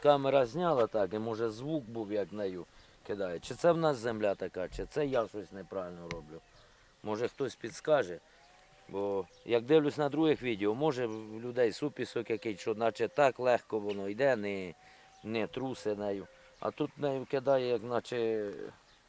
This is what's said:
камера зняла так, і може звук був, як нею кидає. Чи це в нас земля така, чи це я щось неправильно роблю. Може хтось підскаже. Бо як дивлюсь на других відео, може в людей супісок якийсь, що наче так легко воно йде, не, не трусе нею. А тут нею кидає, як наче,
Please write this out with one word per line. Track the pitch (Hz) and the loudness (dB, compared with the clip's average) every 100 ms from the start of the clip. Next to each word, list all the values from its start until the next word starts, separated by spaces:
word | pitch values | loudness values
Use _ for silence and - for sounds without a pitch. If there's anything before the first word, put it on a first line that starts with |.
камера | 147 143 135 139 120 | 6 6 6 4 4
зняла | 143 175 139 110 | 2 2 4 4
так, | 110 92 | 2 0
і | 107 | -2
може | 113 110 117 | -4 -2 -4
звук | 107 139 160 | -4 -4 -4
був, | 110 120 101 | -4 -8 -4
як | 104 87 | -2 -4
нею | 107 98 90 82 - - - - | -4 -6 -6 -12 -18 -20 -14 -8
кидає. | 104 92 82 | -4 -4 -6
Чи | - | -8
це | 127 175 | 2 4
в | 165 | 4
нас | 160 127 | 4 0
земля | 117 110 104 | -2 0 0
така, | 98 92 92 87 | 0 -4 -6 -6
чи | - 95 | -6 -6
це | 147 147 | -2 0
я | 127 104 | 0 0
щось | 104 87 | -4 -12
неправильно | 98 90 98 90 87 85 | -12 -10 -8 -8 -10 -10
роблю. | 82 73 80 - - - - _ _ | -10 -12 -16 -20 -20 -20 -20 _ _
Може | 107 107 120 | -6 -2 -4
хтось | - 127 | -4 -6
підскаже. | - 117 - - 147 92 82 - - - - - - - | -6 -10 -6 2 2 2 -6 -14 -20 -20 -20 -20 -20 -8
Бо | 95 101 98 92 - | -4 0 0 -4 -8
як | - 117 | 0 0
дивлюсь | 120 156 147 139 | 6 4 4 0
на | 143 | 0
других | 147 160 139 | 2 2 2
відео, | 123 101 104 | 0 0 0
може | 117 156 123 120 | 2 0 0 -2
в | 110 110 110 | -4 -10 -10
людей | 123 120 117 | -4 2 2
супісок | - 147 - 117 123 113 | 2 -4 -4 -4 -4 -2
якийсь, | 110 117 101 | -4 -4 -4
що | 120 | -2
наче | 107 113 - 110 | 0 0 2 0
так | - 139 - | 4 4 4
легко | 123 117 - 110 | 2 2 2 -4
воно | 104 101 98 | -2 -4 -4
йде, | 107 139 117 | 2 2 4
не, | 101 98 92 - - - - - | 0 -4 -6 -12 -20 -20 -20 -14
не | 107 113 101 | -6 -2 -2
трусе | 120 131 117 107 | -4 -6 -4 -4
нею. | 104 104 101 90 - - - | -2 -2 -4 -6 -16 -20 -8
А | 107 | -4
тут | - 147 - | -2 -4 -2
нею | 143 135 127 | -2 -2 -2
кидає, | 139 127 135 123 | -2 2 2 4
як | 120 | 0
наче, | 120 117 - 123 113 110 101 87 52 - _ - | 0 -2 -2 -2 0 0 -2 -6 -10 -14 _ -20